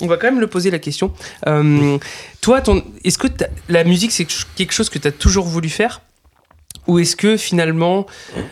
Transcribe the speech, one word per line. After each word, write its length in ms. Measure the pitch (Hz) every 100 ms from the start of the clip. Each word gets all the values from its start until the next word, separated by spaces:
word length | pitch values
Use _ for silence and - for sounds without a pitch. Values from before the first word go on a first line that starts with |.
On 60 | 170
va 100 | 170
quand 80 | 233
même 140 | 262
le 60 | 214
poser, 240 | 180 185
la 80 | 170
question. 300 | 151 - 190 - - - 156
Euh, 500 | 151 151 147 143 139 - - - -
toi, 180 | - 262
ton... 220 | 262 190 - -
est-ce 120 | 180 -
que 120 | 269
t'as, 180 | - - - -
la 120 | 170
musique, 280 | 170 180 226
c'est 140 | - 165 - - -
quelque 160 | 185
chose 180 | - 220
que 80 | 147
t'as 140 | 147
toujours 340 | 143 190 190 175
voulu 240 | 165 160
faire ? 320 | - 226 - _ _ _ _ _ _ - - -
Ou 120 | 175
est-ce 180 | 170 -
que, 220 | 208 220
finalement, 680 | - 175 160 160 170 190 196 - - - -